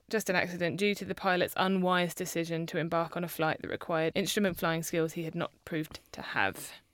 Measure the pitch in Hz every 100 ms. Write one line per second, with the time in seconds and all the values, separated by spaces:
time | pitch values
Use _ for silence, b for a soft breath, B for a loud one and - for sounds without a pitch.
0 | - 220 196 180 180 175 170 160 208 202
1 | 196 185 196 180 180 - 190 190 180 180
2 | 175 - 175 170 165 165 165 170 165 165
3 | 165 175 175 - 160 - - - - 165
4 | 160 175 170 - 202 165 170 165 160 170
5 | 160 170 160 170 - - - 160 160 -
6 | - - - - 98 - - - _